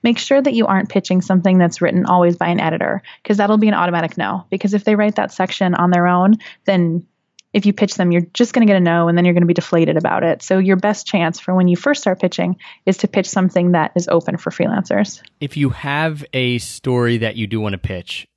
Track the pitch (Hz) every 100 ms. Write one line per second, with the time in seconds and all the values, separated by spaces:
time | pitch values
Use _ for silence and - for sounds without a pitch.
0 | 233 233 - 269 277 233 226 190 202 196
1 | - 185 180 185 185 185 175 - 175 180
2 | - 180 175 175 170 175 165 165 - 196
3 | - - - 208 202 214 214 208 175 175
4 | 165 - - 190 - 190 202 202 202 208
5 | 214 208 208 - 190 - 185 175 175 175
6 | 175 180 190 220 - - - 190 170 170
7 | - _ _ _ _ 214 202 202 202 -
8 | 180 175 175 - 240 254 220 196 175 170
9 | 170 170 175 175 175 170 - 170 165 185
10 | 190 - 170 - - 190 190 190 202 208
11 | - 202 165 160 - 185 180 175 - 294
12 | - 185 180 - 180 180 - - - 190
13 | - - 185 - 185 180 175 175 156 -
14 | 175 170 - - - - - - - -
15 | 202 - - _ 143 151 143 - 143 143
16 | 160 151 143 131 123 120 - - 135 123
17 | 120 117 113 107 107 110 107 98 - 92
18 | - - -